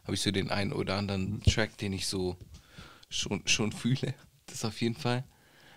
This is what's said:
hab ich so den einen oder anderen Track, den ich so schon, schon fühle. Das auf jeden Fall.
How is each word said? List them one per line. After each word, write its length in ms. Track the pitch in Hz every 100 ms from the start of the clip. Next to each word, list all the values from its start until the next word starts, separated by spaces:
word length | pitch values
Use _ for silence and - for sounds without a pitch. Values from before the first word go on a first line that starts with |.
| -
hab 80 |
ich 80 | 101
so 100 | 104
den 180 | 98 -
einen 240 | - 101
oder 220 | - 101 95
anderen 460 | 101 98 95 107
Track, 360 | - - 107 -
den 160 | 104
ich 140 | 95 -
so 300 | 98 90 87 - - - - - - -
schon, 380 | - - 95 -
schon 240 | - 110
fühle. 420 | - 117 131 - - - _ -
Das 160 | - 113
auf 140 | -
jeden 140 | 117 117
Fall. 280 | 120 123 135 - - - -